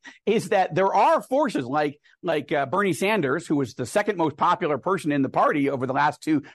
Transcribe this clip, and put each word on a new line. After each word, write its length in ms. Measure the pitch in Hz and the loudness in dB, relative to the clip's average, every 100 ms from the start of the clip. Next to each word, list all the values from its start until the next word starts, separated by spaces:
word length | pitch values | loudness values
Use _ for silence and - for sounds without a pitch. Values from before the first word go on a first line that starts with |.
| - - - | -18 -8 0
is 240 | 220 170 | 0 2
that 240 | 202 185 | 0 2
there 200 | 170 285 | 2 2
are 280 | 190 277 311 | 4 4 2
forces 440 | - 269 311 180 123 | 0 0 0 -2 -2
like, 340 | 147 151 147 _ _ | 0 -2 -4 _ _
like, 280 | 180 156 - | -4 -2 -2
uh, 140 | 147 135 | -2 0
Bernie 280 | 185 202 | 0 0
Sanders, 520 | 156 190 220 139 160 - | 0 0 0 0 -2 -2
who 120 | 147 | -2
was 160 | 127 | -2
the 120 | - 120 | -6 -4
second 320 | 202 208 175 | -2 -2 0
most 200 | 156 - | -2 0
popular 400 | 165 175 165 139 | 0 2 0 -2
person 340 | 180 190 147 | -2 -2 0
in 100 | 143 | 0
the 80 | 135 | 0
party 400 | 160 262 165 139 | 2 0 2 -2
over 160 | 135 127 | -2 -2
the 80 | |
last 300 | 135 151 - | 0 0 -2
two 180 | 156 151 - | -2 -2 -2